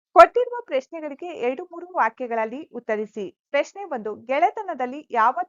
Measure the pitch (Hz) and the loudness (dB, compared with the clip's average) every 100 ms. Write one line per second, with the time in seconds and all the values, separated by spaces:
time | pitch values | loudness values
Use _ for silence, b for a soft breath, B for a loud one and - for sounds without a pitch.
0 | _ - 349 466 494 480 466 269 - 330 | _ 8 8 8 -2 -4 -4 -4 -4 -10
1 | 302 277 349 320 247 269 359 339 359 349 | -10 -10 -10 -4 -4 -4 -8 -14 -6 0
2 | 226 - 240 226 220 254 - 240 233 214 | 0 0 -4 -4 -4 -6 -12 -10 -4 -4
3 | 214 214 190 - _ 277 302 392 392 247 | -4 -8 -10 -12 _ -2 -2 -8 -10 -8
4 | 214 208 226 277 381 440 381 269 247 285 | -8 -10 -4 -4 -4 -8 -8 -6 -6 -8
5 | - 233 226 320 | -6 2 2 2